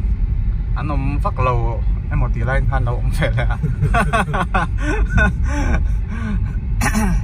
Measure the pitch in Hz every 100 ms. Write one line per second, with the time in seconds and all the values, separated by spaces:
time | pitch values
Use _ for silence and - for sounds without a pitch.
0 | - - - - - - - 123 131 139
1 | 135 143 202 - 127 120 113 110 - -
2 | - - - 117 120 135 131 135 123 117
3 | 127 - 131 117 120 120 143 - 147 180
4 | 156 220 170 185 185 185 160 - 294 -
5 | - - - - - - - - - -
6 | - 226 220 202 - - - - 254 214
7 | 202 165